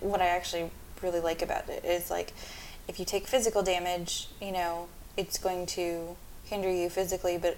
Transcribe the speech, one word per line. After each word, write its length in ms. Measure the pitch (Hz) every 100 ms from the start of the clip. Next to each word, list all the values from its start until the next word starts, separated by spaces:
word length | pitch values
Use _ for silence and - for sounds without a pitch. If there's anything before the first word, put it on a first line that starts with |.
what 200 | 196 196
I 60 | 180
actually 420 | 180 - 170 170 - - -
really 180 | 185 175
like 220 | 165 165
about 280 | 170 175 -
it 140 | - 175
is, 260 | 175 175
like, 220 | 175 175 - - - - - -
if 120 | 185
you 60 | 180
take 220 | 202 196
physical 360 | 262 226 214
damage, 640 | 190 180 180 180 170 - - -
you 100 | 196
know, 360 | 185 175 170 175 - - -
it's 220 | 185 -
going 280 | 190 180 180
to 480 | - 175 170 165 175 - - -
hinder 240 | 202 190
you 200 | 180 175
physically, 480 | 180 185 185 180 175
but, 200 | 170